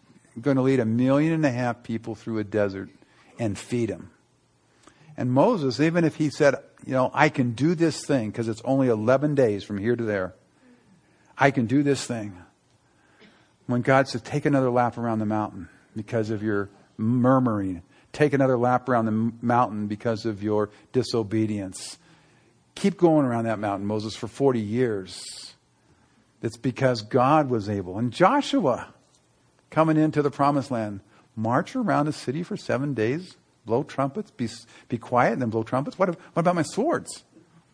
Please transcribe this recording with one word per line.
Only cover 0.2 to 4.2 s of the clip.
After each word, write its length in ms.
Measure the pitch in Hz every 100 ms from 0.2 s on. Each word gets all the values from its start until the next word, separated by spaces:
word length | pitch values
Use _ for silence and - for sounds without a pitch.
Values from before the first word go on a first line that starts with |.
| _ -
gonna 220 | 139 131
lead 180 | 131 131
a 60 | 110
million 480 | 113 127 139 156
and 120 | 160 147
a 60 |
half 320 | 120 123 120
people 320 | - 113 113 107
through 220 | 117 110
a 80 | 98
desert 440 | 104 104 95 95 - _ _ _ -
and 200 | 113 98
feed 340 | - 120 113
'em? 200 | 87 90 _